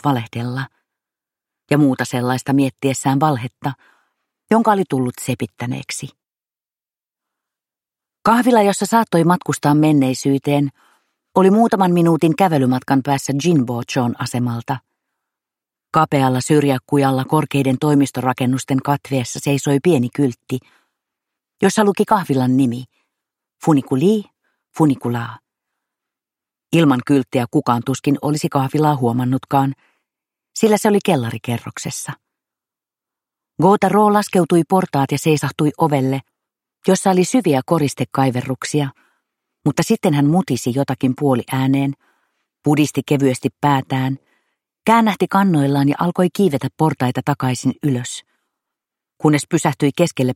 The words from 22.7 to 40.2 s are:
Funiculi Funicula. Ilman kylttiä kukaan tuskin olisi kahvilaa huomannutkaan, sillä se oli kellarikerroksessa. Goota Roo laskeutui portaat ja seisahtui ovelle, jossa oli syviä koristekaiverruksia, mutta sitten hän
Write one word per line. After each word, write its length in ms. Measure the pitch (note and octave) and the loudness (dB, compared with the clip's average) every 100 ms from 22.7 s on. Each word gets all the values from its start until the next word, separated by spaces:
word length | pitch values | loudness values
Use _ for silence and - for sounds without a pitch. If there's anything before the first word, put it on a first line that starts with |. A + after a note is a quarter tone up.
| A#2+ B2+ _ _ _ _ _ _ _ - | -4 -12 _ _ _ _ _ _ _ 0
Funiculi 580 | C#3+ - C3 F3+ A3 - _ _ _ _ - | 0 0 0 2 0 -4 _ _ _ _ 0
Funicula. 600 | D#3 B2+ B2 A#2+ A#2 A2+ _ _ _ _ _ _ _ _ _ _ _ _ - | 0 0 -4 -6 -8 -14 _ _ _ _ _ _ _ _ _ _ _ _ -2
Ilman 280 | E3 D3+ B2+ - | 2 4 2 2
kylttiä 400 | C#3+ - C3 A#2+ | 0 0 -2 -2
kukaan 300 | D3+ - A#2+ B2+ | -2 0 -2 -2
tuskin 320 | C3 D3 C#3+ | -4 -2 -2
olisi 280 | D3+ D3+ D#3+ | -2 -2 -2
kahvilaa 460 | C#3 C3+ D3 D3+ C#3 | -2 -2 0 0 2
huomannutkaan, 800 | A#2+ A#2+ B2+ C3 - C#3 C3+ - _ _ _ _ _ _ _ - | 0 0 -2 -2 0 0 0 -4 _ _ _ _ _ _ _ 0
sillä 180 | A3 G#3 | 2 2
se 100 | A3 | 2
oli 120 | G3+ - | 0 0
kellarikerroksessa. 1040 | D3+ A#2 - - A#2 - - - - - - _ _ _ _ _ _ _ _ _ _ _ _ _ - | -2 -2 -8 -6 -8 -8 -12 -12 -12 -14 -16 _ _ _ _ _ _ _ _ _ _ _ _ _ 0
Goota 280 | F3 G#3 F#3+ | 2 4 2
Roo 240 | G3+ G#3 | 2 4
laskeutui 480 | G#3 G3+ F#3+ E3 E3+ D#3 | 2 0 0 2 2 2
portaat 420 | F#3+ C3 C#3+ C3+ | 0 0 -2 -2
ja 80 | C#3+ | -2
seisahtui 520 | D#3+ D3+ C#3 - D3+ - | 0 0 -2 -2 -2 0
ovelle, 440 | D#3+ C#3+ C3 C3+ - _ _ _ _ _ - | 0 0 -2 -4 -8 _ _ _ _ _ -2
jossa 220 | F#3 G3 | 0 2
oli 160 | F#3 F3+ | 2 2
syviä 360 | C4 F#3 C3+ - | 0 0 0 0
koristekaiverruksia, 1200 | E3 C#3+ - C3 - C3+ B2 - B2+ - D3 C#3 - _ _ _ _ _ _ D3 | 0 -2 -4 -6 -2 0 -2 -6 -8 -4 -4 -4 -8 _ _ _ _ _ _ -4
mutta 180 | - | -2
sitten 300 | - A3+ F#3+ | -2 0 0
hän 120 | C#3+ | 2